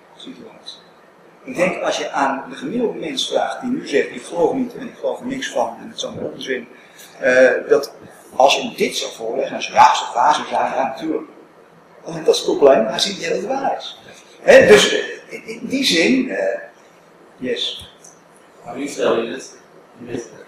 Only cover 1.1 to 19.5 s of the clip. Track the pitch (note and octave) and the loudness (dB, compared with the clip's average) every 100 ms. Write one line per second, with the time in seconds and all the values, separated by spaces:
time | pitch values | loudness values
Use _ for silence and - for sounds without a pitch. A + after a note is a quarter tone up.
1.1 | _ - - - B2+ F#3 F3+ D#3+ D3+ D3 | _ -20 -20 -10 -2 -2 0 -4 -4 -4
2.1 | D3 C3+ C3 B2+ C3+ - A#3 A3+ E3 E3 | -2 -2 -2 -8 -12 -6 -2 -2 -4 -8
3.1 | C3 - - - - B2 C#3+ F3 C#3 - | -6 -4 -2 -2 -4 -6 -6 -2 -2 -2
4.1 | B2+ - E3+ D#3 C3 B2 - A#2+ - C3+ | -6 -10 0 0 0 -4 -8 -14 -8 -6
5.1 | A#2+ A#2+ C3+ - C3 A#2 - A2 - B2 | -6 -6 -8 -6 -4 -4 -6 -14 -12 -12
6.1 | - - C3+ C3+ B2 A#2 - - - - | -10 -10 -10 -8 -8 -10 -20 -20 -20 -20
7.1 | - C3 B2+ B2+ A#2+ - A2+ - - - | -4 2 6 6 4 2 2 2 -12 -20
8.1 | - - - C3+ C#3 B2 - A3+ - - | -20 -6 2 4 4 -4 -4 -4 -4 -8
9.1 | - A2+ C3 - A2 - - - - - | -8 -8 -6 -6 -6 0 6 6 4 -2
10.1 | A#2 C3+ C#3+ A#2+ A#2 A#2+ A#2+ B2+ - D#3+ | 2 2 2 -2 -4 -2 -2 -4 -4 -6
11.1 | D3 - - - - - - - - - | -6 -8 -18 -20 -20 -20 -20 -20 -20 -14
12.1 | E3 - - - - C#3 C#3 A2+ - G3 | -2 2 2 0 4 6 6 2 -2 -4
13.1 | - E3 F3+ G3+ C4+ C4+ - - - - | -4 -4 -4 -4 -4 -4 -4 -8 -18 -20
14.1 | - - - - B3+ - G#3 - - - | -20 -20 0 8 8 10 8 8 0 -4
15.1 | - - - - - G#3 C4+ C4+ E3+ G3 | -10 -16 -16 -14 -14 -6 -2 0 2 4
16.1 | C4 A3+ F#3+ F#3+ - - - - _ _ | 2 0 -2 -4 -4 -10 -20 -20 _ _
17.1 | - - - B2+ A#2 - - - - - | -20 -20 -10 -6 -4 -6 -8 -16 -20 -20
18.1 | - _ - - - - B2+ C#3+ C3+ A#2 | -20 _ -20 -20 -20 -16 -10 -8 -2 0
19.1 | A2+ A#2 - - | 0 -2 -8 -14